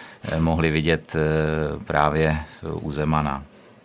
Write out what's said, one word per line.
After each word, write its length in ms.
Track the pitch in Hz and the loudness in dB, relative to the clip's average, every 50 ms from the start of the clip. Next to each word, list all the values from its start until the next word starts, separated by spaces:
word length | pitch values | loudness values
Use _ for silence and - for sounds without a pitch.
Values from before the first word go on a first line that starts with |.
| - - - - - | -18 -20 -20 -12 -8
eh, 160 | - - 80 | -4 -2 0
mohli 320 | 82 82 82 80 82 80 | 2 2 2 2 2 2
vidět, 440 | 76 80 76 80 82 78 - - - | 2 2 2 2 0 0 -2 -4 -2
eh, 680 | 80 78 78 78 78 78 78 78 78 78 73 73 73 - | 0 0 2 2 0 0 0 0 -2 -2 -4 -4 -6 -6
právě 520 | - 76 73 73 73 73 78 80 78 78 78 78 - - - - 82 80 80 | -2 2 2 2 4 4 4 2 2 2 0 -4 -8 -14 -14 -10 -8 -8 -6
u 100 | - 78 | -6 -6
Zemana. 520 | 71 71 76 76 78 76 73 73 67 69 71 - - - - - - - - | -4 -2 0 2 2 2 2 0 -4 -6 -8 -12 -20 -20 -20 -20 -20 -20 -20